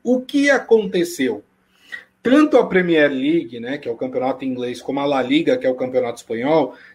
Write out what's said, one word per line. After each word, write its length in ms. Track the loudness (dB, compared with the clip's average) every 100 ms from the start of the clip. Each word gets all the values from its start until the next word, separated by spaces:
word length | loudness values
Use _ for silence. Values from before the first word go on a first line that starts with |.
O 180 | -2 -2
que 280 | 0 0 2
aconteceu? 920 | 2 2 2 2 -2 -2 -2 -2 -4 -10 _ _ _ _ -20 -20 _
Tanto 340 | 2 4 6 4
a 80 | 4
Premier 460 | 2 2 4 2
League, 480 | 2 0 0 -2 -8
né, 180 | -8 -8
que 100 | -8
é 40 |
o 40 | -6
campeonato 480 | -6 -4 -4 -4
inglês, 380 | -6 -6 -6 -8
como 180 | -6 -4
a 60 | -2
La 160 | 0
Liga, 340 | 2 2 2 0
que 120 | 0
é 20 |
o 60 | -2
campeonato 420 | -2 -2 -2 -6
espanhol, 560 | -8 -4 0 2 0 -4 -20